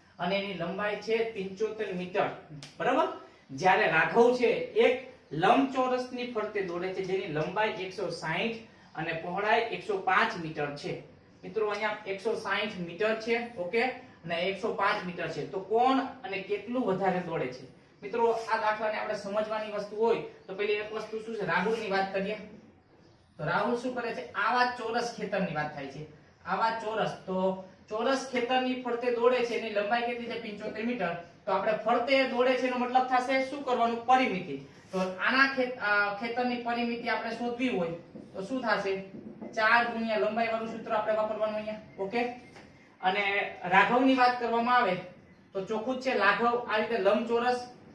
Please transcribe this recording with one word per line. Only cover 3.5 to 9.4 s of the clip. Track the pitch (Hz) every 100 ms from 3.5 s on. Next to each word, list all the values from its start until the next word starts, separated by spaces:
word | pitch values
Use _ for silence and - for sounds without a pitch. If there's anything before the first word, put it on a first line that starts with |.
જ્યારે | 135 185 196 208
રાઘવ | 160 160 233 247 240
છે | 226 - -
એક | 208 254 - - - -
લંબચોરસની | 147 185 254 262 262 254 247 247 240 247
ફરતે | 214 208 208
દોડે | 185 175 185
છે, | 190
જેની | 180 190 160
લંબાઈ | 151 160 190 214
એકસો | - 185 - 180
સાઈઠ | 165 160 170 226 226 - - -
અને | - 165
પહોળાઈ | 160 175 185